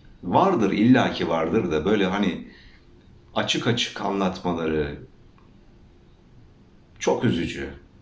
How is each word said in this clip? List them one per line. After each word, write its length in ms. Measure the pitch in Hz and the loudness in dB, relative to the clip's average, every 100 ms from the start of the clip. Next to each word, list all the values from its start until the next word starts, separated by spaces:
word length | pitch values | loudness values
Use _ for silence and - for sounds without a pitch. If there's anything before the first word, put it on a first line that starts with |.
| - - | -20 -14
vardır, 480 | - 123 190 175 98 | 0 2 4 2 2
illaki 580 | 101 117 127 90 87 85 | 4 6 6 4 0 -2
vardır 420 | 82 80 107 90 | -2 0 0 0
da 140 | 76 85 | 0 2
böyle 200 | 107 92 | 2 2
hani 420 | 101 95 76 - - - - - - - - - 110 | 0 -2 -4 -10 -20 -20 -20 -20 -20 -20 -20 -6 -4
açık 320 | - - 127 | -2 0 0
açık 340 | - - - | 0 -4 -4
anlatmaları 1000 | 101 98 92 92 90 82 80 78 73 71 - - - - - - - - - - - - - - - - - - - - | -4 0 -2 -2 -4 -2 -2 -2 -2 -6 -16 -20 -20 -20 -20 -20 -20 -20 -20 -20 -20 -20 -20 -20 -20 -20 -20 -20 -20 -4
çok 240 | - 151 | -2 0
üzücü. 460 | 120 85 80 71 67 69 - - | 0 0 -4 -8 -10 -12 -20 -20